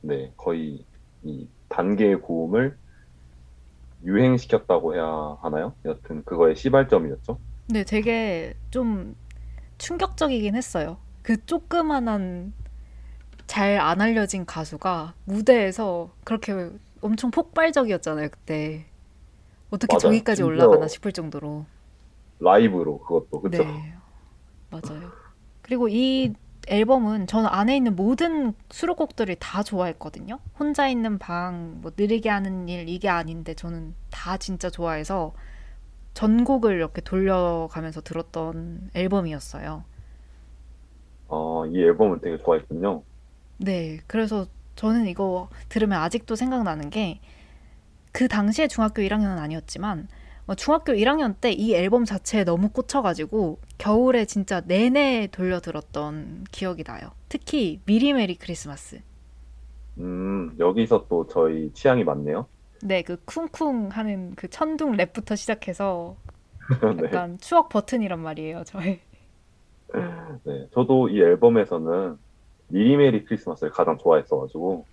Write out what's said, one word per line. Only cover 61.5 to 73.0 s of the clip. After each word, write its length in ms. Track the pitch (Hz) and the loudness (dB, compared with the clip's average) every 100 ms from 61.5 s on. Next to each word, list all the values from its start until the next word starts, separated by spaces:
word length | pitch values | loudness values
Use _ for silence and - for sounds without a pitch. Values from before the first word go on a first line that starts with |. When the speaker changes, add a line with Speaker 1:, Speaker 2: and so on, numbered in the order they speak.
| 80 78 | 2 -6
Speaker 1:
취향이 320 | - 139 127 | 0 2 4
맞네요. 440 | 87 71 73 82 131 _ - _ | 2 -2 -2 -4 -6 _ -20 _
Speaker 2:
네, 200 | 202 190 | -2 -2
그 140 | 170 175 | -2 -10
쿵쿵 640 | - - 330 - 311 247 202 | -8 -8 -8 -4 -2 -2 -4
하는 440 | 202 214 196 180 | -6 -6 -6 -8
그 140 | 190 185 | -12 -14
천둥 420 | - 311 311 311 208 | -4 -2 0 0 0
랩부터 400 | 180 - 214 208 | 0 -2 -6 -6
시작해서 800 | - 214 - 175 202 175 170 190 - - _ - | -4 -6 -4 -4 -4 -4 -8 -14 -18 -20 _ -20
Speaker 1:
<laughs> 420 | - 131 110 98 | -2 0 2 0
네. 80 | 80 | -2
Speaker 2:
약간 260 | 180 175 175 | -2 -4 -8
추억 300 | - 339 330 | 2 2 4
버튼이란 500 | 220 208 254 208 175 | 0 0 -2 -2 -4
말이에요, 440 | 160 156 156 170 | -8 -8 -8 -10
저의. 360 | 170 196 175 180 _ - - _ _ _ _ _ _ - 175 170 165 139 | -12 -6 -4 -4 _ -20 -20 _ _ _ _ _ _ -6 -6 -8 -14 -14
Speaker 1:
네, 240 | - 143 67 | -10 -10 -6
저도 360 | - 127 131 120 | 0 4 4 4
이 120 | 101 | 6
앨범에서는 960 | 87 87 120 117 101 87 80 87 95 76 _ _ _ _ _ | 6 8 8 6 2 0 0 -2 -2 -8 _ _ _ _ _
미리 280 | 95 110 | 2 6
메리 280 | 143 | 8